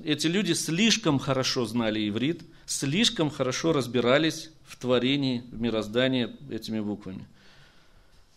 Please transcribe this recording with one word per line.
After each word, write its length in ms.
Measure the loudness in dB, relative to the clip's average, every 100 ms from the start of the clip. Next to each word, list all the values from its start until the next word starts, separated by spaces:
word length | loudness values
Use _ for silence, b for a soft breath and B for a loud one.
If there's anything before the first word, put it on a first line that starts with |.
| -4
Эти 220 | 0 0
люди 260 | 0 0
слишком 640 | -2 -2 2 2 4 2 0
хорошо 480 | 0 0 0 -2 -2
знали 420 | 0 0 0 0
иврит, 360 | 0 -2 -2 -8 B -8
слишком 640 | -4 -2 2 2 2 -2
хорошо 420 | 0 -2 0 2
разбирались 800 | 2 2 2 4 4 4 -2 -10 -20
в 140 | -20 -10
творении, 680 | 0 2 4 2 0 -2 -6
в 80 | -4
мироздании 720 | -2 0 0 2 2 2 -2 -6 -10
этими 280 | -10 -6 -4
буквами. 460 | -4 -6 -8 -12 -14 b b b b b b b b b -20